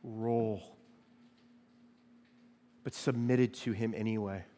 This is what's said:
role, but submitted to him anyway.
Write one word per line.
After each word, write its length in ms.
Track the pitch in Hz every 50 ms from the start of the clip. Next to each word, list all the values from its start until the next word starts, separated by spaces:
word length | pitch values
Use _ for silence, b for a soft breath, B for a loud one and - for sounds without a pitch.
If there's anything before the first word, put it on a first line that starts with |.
role, 720 | - - 110 110 113 117 117 117 113 110 104 95 - - - - - - - - _ _ - - - - _ _ - - - - _ _ _ - - - - _ _ - - - - _ - - - - - _ _ _ _ -
but 120 | - 135 -
submitted 580 | - - 143 127 117 120 120 127 123 127 113
to 200 | - - - 123
him 200 | 107 98 113 113 110
anyway. 480 | - 107 113 110 110 104 98 95 95 90 - -